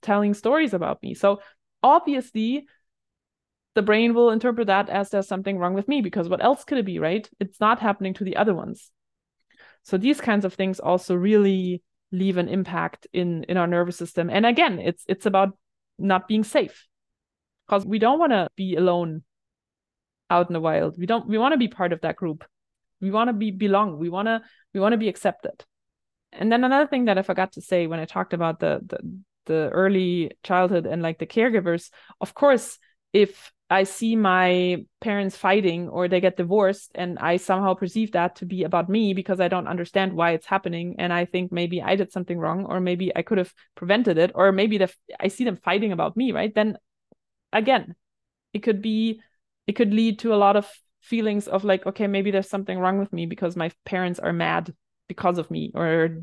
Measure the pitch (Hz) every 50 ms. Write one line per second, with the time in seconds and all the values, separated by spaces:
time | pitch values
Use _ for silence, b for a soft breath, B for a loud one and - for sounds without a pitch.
0 | - - 202 208 208 208 208 208 - 226 269 311 320 247 202 175 165 139 - -
1 | - - - - - 202 202 202 B B B _ _ _ _ _ - 254 285 349
2 | 339 311 285 262 247 - - 220 220 226 254 285 285 b b b b _ _ _
3 | _ _ _ _ _ _ _ _ _ _ _ _ _ _ - 220 202 202 208 220
4 | 233 233 233 233 240 233 220 226 233 240 240 233 233 202 190 196 202 202 - 196
5 | 202 - - 202 196 - 202 185 196 196 196 185 175 180 185 196 196 - 294 285
6 | 220 180 - 202 170 170 185 - - 233 285 277 - - 294 262 208 190 175 165
7 | 156 160 180 220 214 - _ - 196 190 - - 214 214 226 220 226 220 202 -
8 | 196 190 190 - 202 190 - - 208 220 185 160 - - - - - - _ _
9 | _ _ _ _ _ _ _ _ _ b b b b b b b _ - - 185
10 | 196 262 294 - - 240 214 202 196 185 - - 190 190 185 - - 156 180 180
11 | - - 185 180 175 208 214 208 202 196 190 190 185 180 180 175 - _ _ _
12 | _ _ - 180 190 196 185 180 175 - - 196 185 - 180 165 165 - - -
13 | - - - - 180 175 170 165 - - 175 185 170 175 175 175 175 175 175 -
14 | 170 170 - - 170 170 - 196 220 233 240 233 - 277 190 160 92 151 175 -
15 | - - 190 185 - 214 196 190 196 196 196 _ _ _ _ _ _ _ _ -
16 | - 196 190 180 202 - 214 214 220 214 - 302 208 156 - - _ _ _ _
17 | _ _ _ _ _ _ _ _ _ _ _ _ _ - 208 202 196 185 208 220
18 | 226 233 269 320 339 302 240 202 170 - - - 190 185 175 156 180 185 175 175
19 | 170 165 156 156 - _ _ _ _ _ _ _ _ _ _ _ _ _ _ _
20 | _ _ _ _ _ - 180 175 175 175 175 165 160 160 156 165 160 156 160 170
21 | 180 175 233 233 - - 208 214 233 277 320 269 240 208 - - 185 175 175 165
22 | - 160 156 - 190 165 156 156 - - _ _ _ _ _ _ _ _ _ _
23 | 190 196 196 214 233 247 233 202 220 214 190 185 214 202 196 196 214 202 160 147
24 | 160 175 170 190 208 220 226 226 220 b b b b _ - 196 190 214 233 220
25 | 220 208 180 - - 202 - - - - - - - _ _ _ _ _ _ _
26 | _ _ _ _ _ _ - - - 220 226 240 254 254 269 277 302 285 294 254
27 | 247 220 196 185 196 - 185 185 185 190 - - - - 185 180 170 160 160 165
28 | 160 - - 185 185 - - 170 170 165 165 - - 160 - - - - - -
29 | - - 185 190 196 _ _ _ _ - 160 160 156 143 - 175 190 196 202 190
30 | 185 180 175 175 165 - - _ - - 190 180 185 180 190 175 165 - - 170
31 | 165 165 165 - 165 156 - 226 220 254 226 214 180 175 170 170 - B B B
32 | B B B - - - - - 285 285 269 233 240 - - - _ _ _ _
33 | _ _ - 202 208 196 - - - - _ _ _ - 175 196 196 190 - -
34 | 233 226 226 220 214 190 185 185 185 180 180 180 180 180 180 170 - - _ _
35 | - 233 202 202 196 190 - - - 190 190 214 196 185 165 170 175 - - -
36 | 180 175 185 180 175 185 180 - 180 170 190 214 202 190 202 - - - - -
37 | 180 180 175 - - 170 170 185 - - 190 185 202 190 185 - 196 175 - 220
38 | 226 208 214 180 170 180 - - 185 175 190 180 175 156 180 170 170 180 190 226
39 | 220 202 190 190 180 - 190 180 185 175 185 180 170 - 170 180 175 - - 196
40 | 190 185 170 160 170 170 170 160 - - 196 196 - 175 170 170 170 175 175 -
41 | - 175 175 175 175 175 - 180 180 180 180 175 175 170 180 175 - - 185 196
42 | 190 - - 190 180 - 175 170 160 160 165 185 196 - - 185 185 180 180 175
43 | 185 180 - 175 170 - 226 190 180 - b b b b _ - 180 175 202 226
44 | 247 226 170 156 170 185 - - 185 196 190 190 202 220 214 202 185 185 - _
45 | _ - - - - 196 - - 254 240 190 170 - - 180 208 196 214 185 165
46 | 165 160 165 220 254 254 202 - 185 214 208 214 214 220 202 - _ _ _ _
47 | _ _ _ _ _ _ _ _ _ _ - 214 220 240 262 220 156 - 170 -
48 | _ _ _ _ _ _ _ _ _ _ - 208 208 233 214 196 208 220 220 220
49 | 220 226 220 220 b b b b _ _ _ _ _ - 208 - 240 202 202 214
50 | 226 226 208 214 - 233 220 208 202 196 208 208 208 - - - _ _ _ _
51 | _ - 233 226 214 214 208 208 202 - 185 196 196 208 190 185 - 190 190 -
52 | 214 202 202 196 196 208 196 190 190 - - 196 196 - 185 185 180 185 190 196
53 | 196 202 - 170 170 165 170 - 190 170 175 175 160 170 - _ _ - - 185
54 | 185 180 175 - - 170 170 170 165 165 165 170 170 175 156 _ _ _ _ _
55 | _ - 185 - - 180 180 175 156 - 165 160 156 - - 160 170 160 160 165
56 | 160 165 165 160